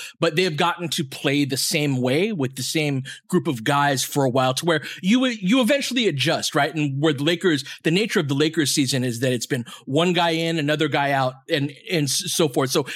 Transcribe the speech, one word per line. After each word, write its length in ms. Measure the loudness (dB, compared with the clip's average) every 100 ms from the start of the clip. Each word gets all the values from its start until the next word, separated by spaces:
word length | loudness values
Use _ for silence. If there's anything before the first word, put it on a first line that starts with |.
| -14 -2
but 160 | 0 2
they 80 |
have 120 | 0 0
gotten 320 | 0 -2 -4
to 140 | -4
play 400 | -6 -4 0 0
the 140 | 0 -2
same 420 | -2 0 0 0
way 320 | 2 2 0
with 240 | -2 -4 -4
the 60 |
same 400 | -4 -2 -2 -2 -6 -12 -4
group 180 | -2 -2
of 180 | -4
guys 380 | 0 2 2 0
for 220 | -2 0
a 60 | 2
while, 240 | 2 0
to 100 | 0
where 160 | 0 -2 -2 -4
you, 240 | 2 2 2
you 340 | 0 2 2
eventually 480 | 4 2 0 0 0
adjust, 460 | 0 0 0 0
right? 200 | 0 0
And 280 | 0 -2 0
where 100 | 0
the 120 | 2
Lakers, 380 | 0 0 2 0 -4 -6
the 80 | 0
nature 300 | 0 2 0
of 80 | 0
the 60 |
Lakers 360 | 2 0 0 0
season 340 | 0 0 0
is 160 | -2 -2
that 120 | -2
it's 120 | -2
been 220 | -2 -4 -6 -12
one 300 | -2 2 2
guy 160 | 2 2
in, 280 | 0 0 0
another 300 | 0 0 0
guy 220 | 0 2
out, 240 | 2 0 -4 -2
and, 200 | 0 0 -6 -4
and 140 | 0
s-, 280 | 0 -2 -2
so 160 | 0 2
forth. 220 | 2 2
So 160 | 0 -2